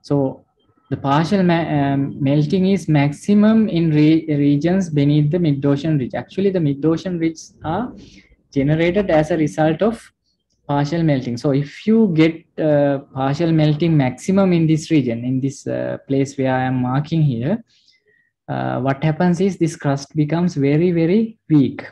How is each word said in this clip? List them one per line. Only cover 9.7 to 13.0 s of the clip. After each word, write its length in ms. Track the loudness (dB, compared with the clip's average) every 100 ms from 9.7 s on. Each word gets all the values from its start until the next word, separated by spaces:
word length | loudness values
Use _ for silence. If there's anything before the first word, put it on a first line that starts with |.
| 2
of 180 | -2 -2 -16 _ _ _ _ _ -4
partial 340 | -2 -2 0
melting. 340 | 2 0 -2 -4
So 140 | -2
if 360 | -2 -4 -6 0
you 240 | 2 2
get, 300 | 4 2 2 _ -4
uh, 340 | 0 2 2 -2